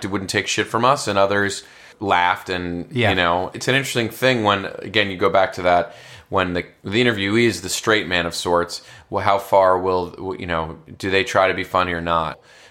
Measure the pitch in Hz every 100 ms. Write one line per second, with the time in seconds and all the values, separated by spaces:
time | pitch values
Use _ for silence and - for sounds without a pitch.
0 | 98 98 95 104 95 - 104 113 120 139
1 | 110 101 98 101 101 95 - - - -
2 | 98 90 87 90 - - 87 87 85 123
3 | 107 95 87 87 92 110 127 131 131 127
4 | 110 - 131 123 104 98 95 - - 107
5 | 101 90 98 95 92 - 90 87 85 -
6 | - - - 98 92 87 - _ 98 107
7 | 123 104 98 113 117 90 92 - - 107
8 | 85 90 85 - 92 87 87 - - -
9 | - 98 101 101 - 98 92 92 92 92
10 | 85 - 95 - 90 82 80 78 - -
11 | 98 95 92 101 95 90 92 92 90 85
12 | 85 85 78 - _ - -